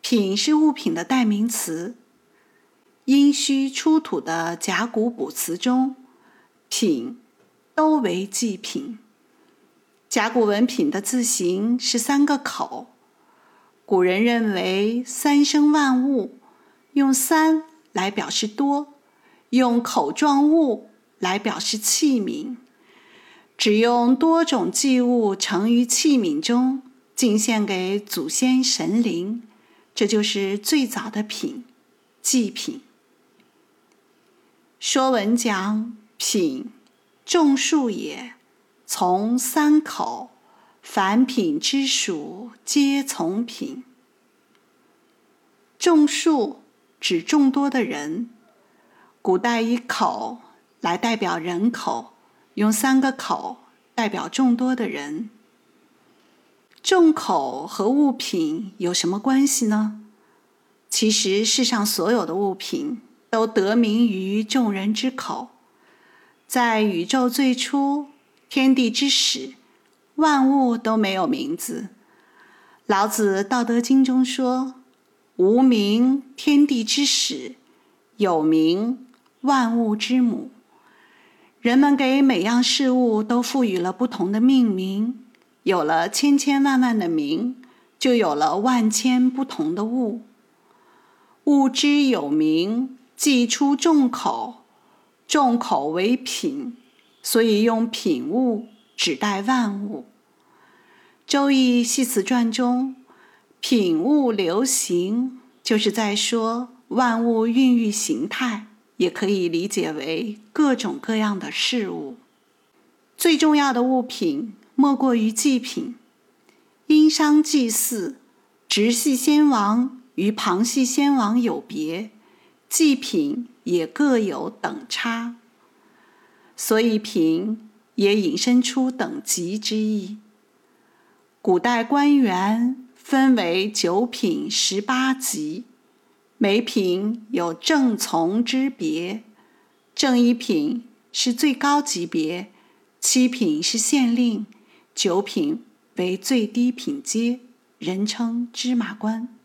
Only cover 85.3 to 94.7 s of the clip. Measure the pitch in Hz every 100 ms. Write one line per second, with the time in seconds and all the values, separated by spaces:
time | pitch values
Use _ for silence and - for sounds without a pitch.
85.3 | _ _ _ 180 180 151 160 170 - 285
86.3 | 285 294 277 277 262 254 220 175 160 143
87.3 | 160 247 254 - _ _ _ 262 240 185
88.3 | 147 151 180 233 247 220 214 254 254 254
89.3 | 254 269 - 156 180 220 247 226 233 -
90.3 | _ _ _ _ _ _ _ _ _ _
91.3 | _ - 277 269 262 285 285 269 202 143
92.3 | 151 156 160 185 233 262 - _ - 294
93.3 | 254 240 - 277 285 339 311 254 - -
94.3 | 113 - - _